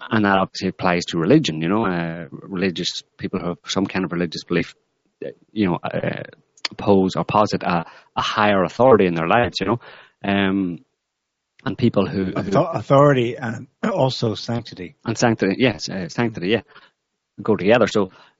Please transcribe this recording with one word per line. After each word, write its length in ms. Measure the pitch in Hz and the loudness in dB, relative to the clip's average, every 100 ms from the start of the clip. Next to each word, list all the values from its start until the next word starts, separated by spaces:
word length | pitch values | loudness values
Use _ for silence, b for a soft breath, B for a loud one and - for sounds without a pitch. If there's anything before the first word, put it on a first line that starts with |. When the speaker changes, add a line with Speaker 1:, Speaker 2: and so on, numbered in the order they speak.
| - | -4
Speaker 1:
and 140 | 110 | 0
that 140 | 101 95 | 2 2
obviously 300 | 92 - 95 | 0 -4 -6
applies 360 | - 92 87 - | -2 0 0 -2
to 120 | 87 | -2
religion, 440 | 82 160 123 78 | 4 4 2 -2
you 60 | 82 | -2
know, 180 | 107 104 | 0 0
uh, 400 | 87 82 85 80 | -2 -4 -8 -12
religious 720 | - 90 92 95 85 85 - - - | -16 -10 -4 -2 -2 -6 -8 -14 -10
people 220 | 95 92 | -8 -6
who 80 | 87 | -6
have 100 | 85 - | -8 -6
some 200 | 98 95 | -4 -2
kind 180 | 95 | -2
of 80 | 87 | -4
religious 300 | 87 87 80 | -2 -4 -6
belief, 300 | - 87 - - _ _ _ - | -4 -2 -2 -10 _ _ _ -16
uh, 40 | 67 - _ | -14 -16 _
you 140 | 107 92 | -2 0
know, 100 | - | 0
uh, 460 | - - - - - - _ _ - - | -4 -4 -6 -6 -12 -18 _ _ -12 -4
pose 380 | 104 98 92 | 2 4 4
or 100 | - | 0
posit 380 | - 107 104 95 | 0 2 2 0
a, 220 | 92 87 - B B - | -2 -2 -4 B B -6
a 60 | |
higher 420 | - 113 104 98 | -4 2 2 4
authority 420 | 87 - 131 104 92 | 0 4 6 6 4
in 80 | |
their 140 | 85 82 | 2 2
lives, 300 | 117 113 - | 2 2 -2
you 60 | 95 | -4
know. 140 | 123 B B B B | -4 B B B B
Um, 540 | 98 98 98 98 90 80 _ _ _ _ _ _ _ _ | -2 0 0 0 -2 -6 _ _ _ _ _ _ _ _
and 140 | - 95 | -8 0
people 280 | 120 - 92 | 2 2 0
who, 160 | 98 | -2
who 80 | 92 | -4
Speaker 2:
Author-, 380 | 95 90 - 170 165 | -4 0 0 0 -2
authority 580 | - 139 147 131 120 110 | 2 6 6 4 0 -4
and 320 | 113 113 120 - | -8 -8 -14 -8
also 500 | 214 185 135 - 117 | -4 0 0 0 -2
sanctity. 640 | 98 - 117 - 117 87 _ | -4 -6 -6 -8 -14 -16 _
Speaker 1:
And 120 | 110 110 | -6 0
sanctity, 400 | 120 110 98 98 | 2 2 2 4
yes, 300 | 127 - - | 2 0 -8
uh, 200 | 95 85 | -8 -8
sanctity, 400 | - 117 104 90 | -4 -4 -4 -2
yeah, 140 | 110 - b b _ _ _ _ - | -2 -4 b b _ _ _ _ -8
go 140 | 107 | -2
together. 320 | 101 92 120 101 | 0 4 4 4
So, 240 | 110 95 b b | 2 -2 b b